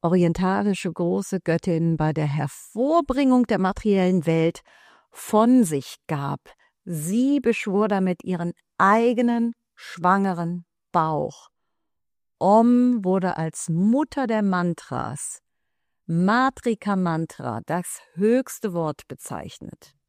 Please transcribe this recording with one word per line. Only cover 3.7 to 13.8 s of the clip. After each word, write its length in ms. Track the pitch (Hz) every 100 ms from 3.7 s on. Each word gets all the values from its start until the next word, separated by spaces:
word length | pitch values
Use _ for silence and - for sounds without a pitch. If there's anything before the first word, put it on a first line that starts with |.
| 196 220 196 180 185 160
Welt 340 | 165 165 - _ _ _ _ _
von 540 | - - 214 226 254
sich 320 | 190 147 - - -
gab. 320 | 151 139 147 - _ _ _
Sie 560 | - 165 151 214 262 285
beschwor 480 | 247 226 - 190 -
damit 360 | 196 185 180
ihren 280 | - 180 170 - _ _
eigenen 760 | 190 220 233 240 240 233 233 233 _
schwangeren 920 | _ - - 170 196 196 175 170 175 170 _ _
Bauch. 580 | 175 160 151 151 - - _ _ _ _ _ _ _ _ _
Om 640 | 175 214 233 247 247 240
wurde 320 | 185 190 185 -
als 320 | 160 - -
Mutter 580 | 165